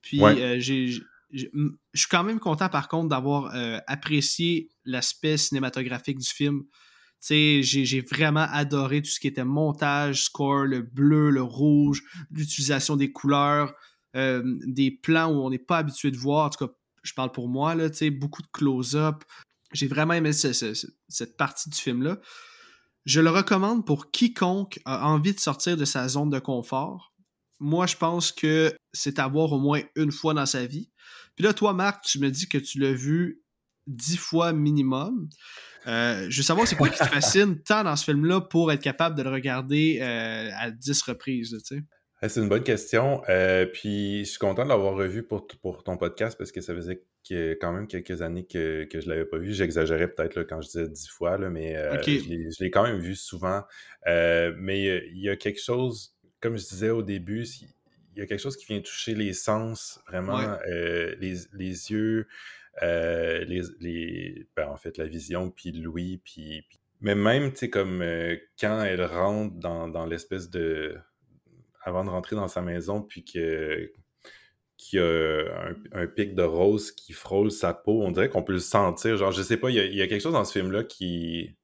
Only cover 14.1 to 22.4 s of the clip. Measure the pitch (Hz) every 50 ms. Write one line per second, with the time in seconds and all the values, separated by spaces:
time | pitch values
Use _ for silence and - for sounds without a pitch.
14.1 | - 127 135 131 127 127 120 127 123 - - 131 127 135 139 135 135 - - -
15.1 | 160 160 165 160 156 143 135 131 131 127 - - 175 165 160 147 135 - - 143
16.1 | 131 120 127 143 143 151 151 143 147 - 135 123 - _ _ _ _ _ _ -
17.1 | - - 131 123 - - 120 123 123 131 143 160 165 165 160 156 156 - 156 151
18.1 | 143 135 139 143 - - - _ - - 151 139 131 127 127 120 135 151 156 156
19.1 | 151 151 - _ - - - _ _ _ _ _ - 151 151 131 139 147 156 165
20.1 | 170 170 160 151 151 151 - 135 120 - 120 107 110 - - - _ _ _ _
21.1 | - - 117 117 _ - 143 135 - - - 151 147 - - - 120 123 131 151
22.1 | 190 196 - - - -